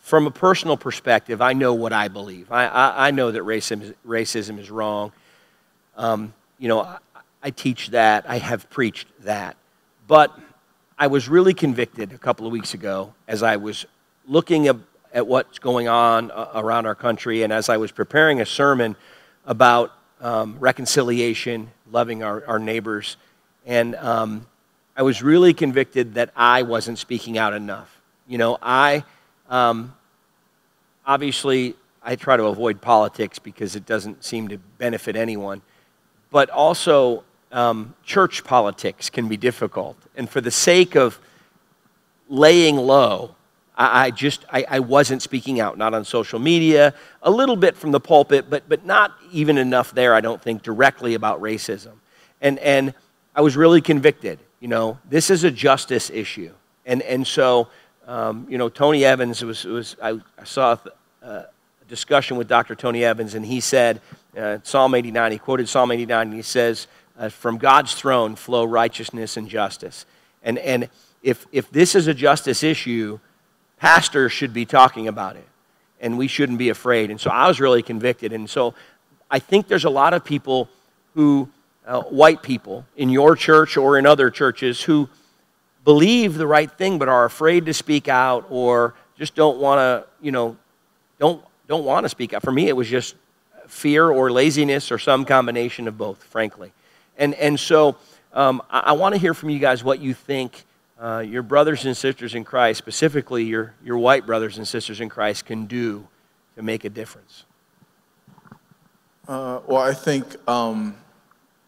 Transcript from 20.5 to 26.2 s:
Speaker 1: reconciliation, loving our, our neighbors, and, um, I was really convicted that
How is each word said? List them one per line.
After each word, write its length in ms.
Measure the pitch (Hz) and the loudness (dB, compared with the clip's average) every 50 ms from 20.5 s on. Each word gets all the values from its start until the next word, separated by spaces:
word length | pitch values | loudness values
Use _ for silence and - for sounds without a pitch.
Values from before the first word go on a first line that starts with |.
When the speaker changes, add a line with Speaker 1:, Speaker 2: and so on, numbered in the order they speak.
| 107 143 | -8 -2
Speaker 1:
reconciliation, 1080 | 143 127 127 - 131 117 - 147 131 120 120 120 120 117 113 - - 123 117 113 110 113 _ _ _ 110 | -2 -2 0 0 -4 -2 0 0 0 0 0 -2 -2 -2 -4 -4 -6 -8 -8 -8 -10 -14 _ _ _ _
loving 320 | 110 117 120 113 117 110 113 | -2 -2 -2 -2 -4 -8 -6
our, 220 | 107 104 110 - | -8 -8 -8 -6
our 120 | - 117 110 | -4 -4 -4
neighbors, 580 | 110 110 110 117 104 113 107 104 107 - - _ _ _ _ _ _ _ _ _ _ | -4 -4 -6 -6 -4 -6 -8 -8 -8 -12 -16 _ _ _ _ _ _ _ _ _ _
and, 300 | 123 120 120 117 120 120 | -2 0 0 0 0 -4
um, 500 | - - 123 117 113 110 107 107 110 113 _ _ _ _ _ _ _ _ _ _ | -8 -4 -2 -2 -2 -2 -4 -8 -12 -14 _ _ _ _ _ _ _ _ _ _
I 60 | - 135 | 0 0
was 200 | 135 127 - 123 | 0 0 0 2
really 320 | 139 156 175 180 180 160 | 4 6 6 6 6 4
convicted 600 | - 165 143 127 135 131 - _ 131 123 117 107 | 4 0 0 0 0 -2 -2 _ -4 -4 -4 -2
that 160 | 120 | -4